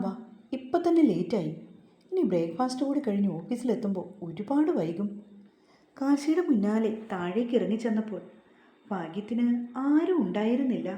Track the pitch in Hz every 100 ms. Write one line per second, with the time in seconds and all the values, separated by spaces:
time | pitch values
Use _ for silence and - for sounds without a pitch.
0 | 190 - - - - 254 - 349 349 330
1 | 294 170 - 214 156 160 - - - _
2 | _ 370 247 175 165 165 254 254 277 285
3 | 233 202 196 160 - 240 247 214 208 180
4 | - - 170 165 202 277 311 294 165 170
5 | 202 - - - - _ _ _ _ -
6 | 269 285 311 320 349 226 202 214 226 220
7 | - 185 175 196 240 240 180 220 240 214
8 | 220 185 - - _ _ _ _ - 190
9 | 156 185 208 233 240 240 240 254 277 302
10 | 359 349 185 196 220 254 262 185 175